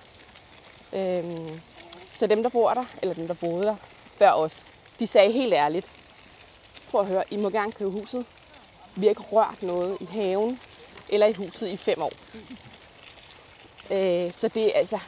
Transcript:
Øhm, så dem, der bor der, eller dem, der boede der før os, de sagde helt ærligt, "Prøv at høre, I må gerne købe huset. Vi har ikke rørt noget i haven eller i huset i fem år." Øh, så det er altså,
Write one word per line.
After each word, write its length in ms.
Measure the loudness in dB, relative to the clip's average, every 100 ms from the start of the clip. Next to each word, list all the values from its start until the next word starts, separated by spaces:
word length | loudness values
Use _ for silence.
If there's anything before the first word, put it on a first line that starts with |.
| -20 -20 -20 -20 -20 -20 -20 -20 -10
Øhm, 680 | -6 -2 -4 -4 -8 -10 -14 -18 -20 -16 -16 -14
så 140 | -4 2
dem, 160 | 2
der 80 | 2
bor 240 | 2 2
der, 100 | 2 -4 -6
eller 120 | -6
dem, 120 | -4 -6
der 80 |
boede 320 | -4 -4 0 -2
der 100 | -2 -10 -20 -20 4
før 140 | 6
os, 420 | 6 0 -4 -12 -18 -20 -8
de 80 | 2
sagde 260 | 6 6
helt 220 | 4 2
ærligt, 360 | 4 2 -2 -8 -18 -20 -20 -20 -20 -20 -20 -20 -20 -4
"Prøv 100 | -2
at 60 | 0
høre, 180 | -2 -2
I 60 | -2
må 140 | -2
gerne 220 | -2 -4
købe 180 | -4 -6
huset. 340 | -6 -8 -10 -10 -16 -20 -20 -20 -20 -14 0
Vi 100 | 2
har 40 |
ikke 120 | 2
rørt 400 | 0 2 2 -2
noget 340 | -4 -2 -2 -4
i 40 |
haven 560 | -8 -4 -2 0 -2 -4 -14 -20 -20 -20 -2
eller 180 | 2 4
i 60 |
huset 360 | 2 -8 -8 -8
i 80 | -6
fem 260 | -4 -2
år." 100 | -4 -8 -18 -20 -20 -20 -20 -20 -20 -20 -20 -20 -20 -20 -20 -20 -20 -20 -4
Øh, 420 | 0 2 0 -2
så 160 | -2 -4
det 180 | 0 2
er 120 | 2
altså, 200 | 0 -4